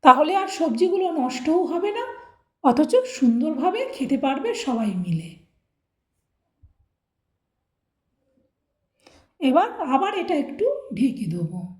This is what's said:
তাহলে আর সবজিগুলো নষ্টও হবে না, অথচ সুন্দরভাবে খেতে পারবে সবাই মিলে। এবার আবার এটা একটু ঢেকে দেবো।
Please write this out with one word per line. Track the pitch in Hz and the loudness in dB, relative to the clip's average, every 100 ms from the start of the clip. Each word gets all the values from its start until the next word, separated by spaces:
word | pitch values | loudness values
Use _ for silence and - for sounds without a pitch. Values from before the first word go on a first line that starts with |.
তাহলে | 294 254 302 381 | 8 8 6 -2
আর | 392 - | -4 -4
সবজিগুলো | 320 226 359 381 370 320 | -4 0 0 0 -4 -4
নষ্টও | 254 - - 339 | -6 -4 -2 0
হবে | 320 339 403 427 | 0 -4 -4 -6
না, | 508 - - _ _ _ | -8 -12 -20 _ _ _
অথচ | 277 240 302 494 508 - | 2 2 4 2 0 0
সুন্দরভাবে | 247 233 302 - 330 415 508 | 2 2 0 0 0 0 -6
খেতে | - 269 269 | -6 -2 0
পারবে | 269 269 466 427 | 0 -2 -4 -4
সবাই | - 233 214 185 | -4 -2 -2 -2
মিলে। | 180 160 - - _ _ _ _ _ _ _ _ _ _ _ _ - _ _ _ _ _ _ _ _ _ _ _ _ _ _ _ _ 262 _ _ _ _ _ _ - _ _ _ | -2 -4 -4 -18 _ _ _ _ _ _ _ _ _ _ _ _ -20 _ _ _ _ _ _ _ _ _ _ _ _ _ _ _ _ _ _ _ _ _ _ _ -20 _ _ _
এবার | 285 285 440 - 311 | 4 4 4 -2 0
আবার | 269 392 403 | 2 2 -2
এটা | - 320 | -2 -2
একটু | 262 - 466 571 - - | -2 -2 0 0 -6 0
ঢেকে | 269 - 180 | 0 0 -6
দেবো। | 175 165 180 180 | -4 -4 -6 -12